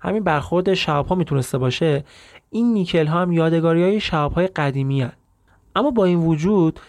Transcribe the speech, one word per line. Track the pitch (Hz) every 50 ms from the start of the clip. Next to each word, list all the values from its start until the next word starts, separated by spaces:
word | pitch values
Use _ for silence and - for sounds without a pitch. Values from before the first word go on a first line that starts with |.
همین | - - 190 220 202
برخورد | 180 156 147 139 - 170 175 180 196 190
شهاب‌ها | 180 - - 151 143 139 - 185
میتونسته | 185 165 - 147 135 127 - - 127
باشه، | 131 127 123 - 165 160 147 139 143 - - - - - - - _ _
این | - 220 233 240 226
نیکل‌ها | 208 185 170 - 170 156 151 156 175 180
هم | 180 170
یادگاری‌های | 165 160 160 165 165 160 165 165 170 175 185 208 214
شهاب‌های | - - - 156 147 143 - 170 180
قدیمی | 185 - - 147 139 131 139 135 135 139 135 127
هن. | - - _ _ _ _ _ _ _ _ _ _ _ -
اما | 180 240 294
با | 247 226 196
این | 180 180 170
وجود | 165 165 165 147 156 190 214 196 165 160 160 - -